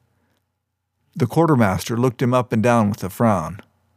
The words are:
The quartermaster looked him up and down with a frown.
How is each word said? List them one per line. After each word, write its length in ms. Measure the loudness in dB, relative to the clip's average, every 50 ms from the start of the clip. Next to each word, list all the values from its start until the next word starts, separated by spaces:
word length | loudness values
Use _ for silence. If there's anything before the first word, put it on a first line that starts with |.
| _ _ _ _ _ _ _ _ _ _ _ _ _ _ _ _ _ _ _ _ _ _ _
The 120 | -4 -4
quartermaster 680 | 0 2 2 2 2 4 2 2 2 0 -2 -6 -6 -4
looked 260 | -2 -2 -2 -2 -2 -2
him 120 | 0 0
up 180 | 0 0 0 -2
and 100 | 0 2
down 280 | 2 4 2 2 0
with 120 | -2 -4 -8
a 80 | -8
frown. 500 | -4 -2 0 0 0 0 -4 -8 -12 -16 -20 _ _ _ _ _ _